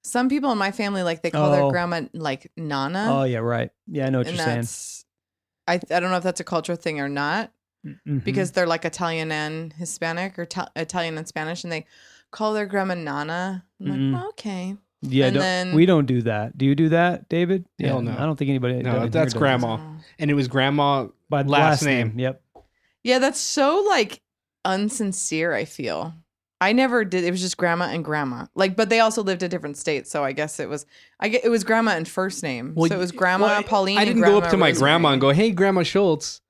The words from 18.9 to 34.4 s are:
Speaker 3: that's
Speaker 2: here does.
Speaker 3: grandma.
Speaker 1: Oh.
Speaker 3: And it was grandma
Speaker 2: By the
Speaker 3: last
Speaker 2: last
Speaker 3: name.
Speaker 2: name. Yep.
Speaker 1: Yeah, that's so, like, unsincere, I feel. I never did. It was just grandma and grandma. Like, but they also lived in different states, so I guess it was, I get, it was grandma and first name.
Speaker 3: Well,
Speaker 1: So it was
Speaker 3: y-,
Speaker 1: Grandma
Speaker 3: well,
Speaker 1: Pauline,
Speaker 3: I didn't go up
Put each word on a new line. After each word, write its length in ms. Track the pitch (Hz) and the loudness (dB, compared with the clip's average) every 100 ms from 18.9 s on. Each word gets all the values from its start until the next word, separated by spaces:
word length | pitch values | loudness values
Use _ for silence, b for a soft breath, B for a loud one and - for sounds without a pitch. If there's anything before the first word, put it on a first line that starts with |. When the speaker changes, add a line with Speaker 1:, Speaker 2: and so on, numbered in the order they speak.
| 113 | 0
Speaker 3:
that's 120 | 117 | 0
Speaker 2:
here 100 | 160 151 | 2 0
does. 80 | |
Speaker 3:
grandma. 420 | 113 139 127 117 110 | 2 2 2 0 -4
Speaker 1:
Oh. 180 | 156 156 B B | -8 -16 B B
Speaker 3:
And 140 | 151 | 0
it 20 | |
was 140 | 143 127 | 0 0
grandma 580 | 131 135 147 143 139 117 _ _ | 2 2 2 2 2 -2 _ _
Speaker 2:
By 140 | 147 | -2
the 60 | 135 | 2
Speaker 3:
last 120 | 143 | 4
Speaker 2:
last 200 | 156 147 | 6 4
Speaker 3:
name. 240 | 147 131 113 | 2 2 0
Speaker 2:
name. 100 | 117 | -2
Yep. 240 | 127 131 _ - _ _ _ _ | -4 -4 _ -20 _ _ _ _
Speaker 1:
Yeah, 160 | 233 254 | 0 2
that's 180 | 269 - | 2 0
so, 460 | - - 277 349 415 | -4 2 2 4 2
like, 320 | 339 214 - _ _ _ _ 185 | 2 0 -4 _ _ _ _ -2
unsincere, 880 | 190 208 - 202 185 - 160 170 | 0 -2 -2 -4 -4 -4 -2 0
I 100 | 127 | -2
feel. 480 | 156 - 123 80 156 160 _ _ _ _ | -4 -6 -6 -4 -6 -12 _ _ _ _
I 120 | 190 | 2
never 320 | 233 262 240 | 4 4 2
did. 180 | 202 185 | 0 0
It 80 | 175 | 0
was 100 | 180 | -2
just 160 | 185 - | -4 -2
grandma 280 | 180 170 | 0 0
and 200 | 175 156 | -2 -4
grandma. 420 | 151 151 135 120 - - | -4 -2 -4 -6 -10 0
Like, 180 | 190 | 0
but 140 | 185 214 | 2 2
they 100 | 226 | 4
also 240 | 226 226 | 4 2
lived 220 | 196 180 | -2 -2
in 60 | 180 | -2
different 260 | 175 156 143 | -4 -8 -8
states, 340 | - 143 - | -4 -4 -4
so 140 | 156 | -2
I 80 | 139 | -2
guess 260 | 135 156 - | -2 -6 -4
it 100 | 123 | -6
was, 180 | 147 - b b b | -6 -10 b b b
I 80 | 214 | -2
get, 160 | 240 | 2
it 60 | 226 | 2
was 120 | 233 | 0
grandma 300 | 190 226 220 | 2 2 2
and 160 | 175 165 | 0 -4
first 340 | - 190 - | -4 -4 -4
name. 300 | 156 123 131 | -6 -6 -6
Speaker 3:
Well, 140 | 160 165 | 0 2
Speaker 1:
So 80 | 196 | 2
it 20 | |
was 140 | 180 | -4
Speaker 3:
y-, 60 | 165 | 0
Speaker 1:
Grandma 280 | 185 185 208 | 0 4 2
Speaker 3:
well, 160 | 208 | 2
Speaker 1:
Pauline, 360 | 202 208 190 202 | 2 2 4 2
Speaker 3:
I 60 | |
didn't 180 | 214 233 | 2 4
go 160 | 202 | 6
up 60 | 202 | 6